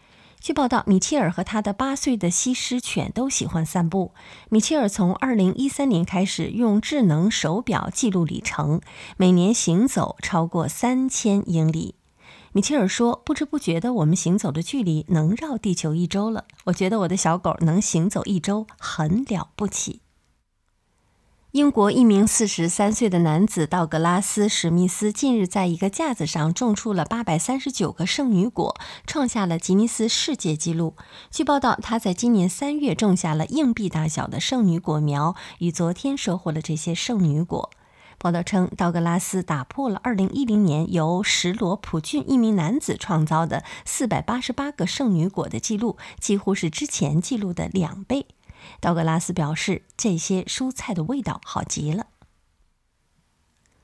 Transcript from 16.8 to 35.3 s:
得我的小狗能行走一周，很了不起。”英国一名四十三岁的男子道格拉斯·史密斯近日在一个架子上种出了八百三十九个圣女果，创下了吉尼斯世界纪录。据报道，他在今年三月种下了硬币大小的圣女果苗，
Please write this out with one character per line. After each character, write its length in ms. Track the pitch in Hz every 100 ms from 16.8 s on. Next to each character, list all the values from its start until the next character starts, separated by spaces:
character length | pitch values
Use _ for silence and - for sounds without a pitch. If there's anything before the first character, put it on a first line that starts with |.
| 185
得 120 | 226
我 60 | 170
的 80 | 185
小 220 | 165 180
狗 180 | 180 -
能 200 | 165 180
行 300 | - 165 185
走 160 | - -
一 140 | 185
周， 260 | 196 208 214 -
很 440 | - - 151 208 269
了 240 | 185 - -
不 120 | 202
起。” 340 | - - - _ _ _ _ _ _ _ _ _ _ _ _ _ _ _
英 160 | 277 285
国 220 | 233 208
一 120 | 254
名 220 | 233 196 214
四 220 | - 208
十 200 | - 165
三 240 | - 208
岁 160 | 214 220
的 120 | 175
男 260 | 165 156 214
子 220 | - 151
道 180 | 180 160
格 140 | 160
拉 200 | 170 180
斯· 260 | 190 208 208
史 220 | - 165
密 160 | 175 185
斯 240 | - 208
近 260 | 208 277 226
日 80 | 180
在 220 | 202 180
一 100 | 170
个 100 | 196
架 280 | - 320 233
子 100 | 156
上 260 | 160 156
种 220 | 180 247
出 200 | 202 226
了 120 | 185 147
八 180 | 233
百 140 | 214 156
三 220 | - 262
十 120 | 277
九 200 | - 165
个 160 | - 180
圣 240 | - 262
女 160 | 185 226
果， 280 | - 151 - - - -
创 220 | 302 254
下 180 | 226 185
了 140 | 165
吉 160 | - 190
尼 100 | 226
斯 240 | - 220
世 260 | - - 262
界 200 | 175 151
纪 180 | 170
录。 220 | 165 165 - - - -
据 140 | -
报 160 | 302 285
道， 180 | 254 -
他 200 | - 226
在 120 | 196
今 220 | 180 240
年 160 | 214 180
三 300 | - 285 294
月 160 | 277 -
种 200 | 208 185
下 200 | 165 156
了 100 | -
硬 260 | 302 262
币 160 | 226 190
大 200 | 160 156
小 180 | 135 135
的 140 | -
圣 280 | - 254 196
女 120 | 170
果 200 | - 151
苗， 360 | 151 143 160